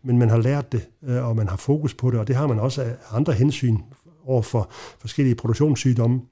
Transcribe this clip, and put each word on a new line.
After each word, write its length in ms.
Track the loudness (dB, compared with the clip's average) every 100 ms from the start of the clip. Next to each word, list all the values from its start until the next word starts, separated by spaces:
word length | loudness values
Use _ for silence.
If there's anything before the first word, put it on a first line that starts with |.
Men 140 | 2 2
man 120 | 4
har 80 | 4
lært 340 | 2 -2 -2
det, 100 | -6 -6 _ -4
øh, 200 | -4 -2
og 80 | -2
man 120 | -2
har 100 | -4
fokus 360 | -2 0 -2
på 180 | -2 0
det, 80 | 0
og 80 | 0
det 80 | 0
har 120 | 0
man 120 | 0
også 220 | -2 -4
af 140 | -6 -8 -6
andre 220 | -2 0
hensyn 440 | 2 2 2 0 0 -2 -20 _ _ -2
over 160 | -2
for 260 | 0 -2 -4 -10 -20 -16
forskellige 360 | -8 0 0 2
produktionssygdomme. 880 | -2 0 2 2 0 2 2 0 -6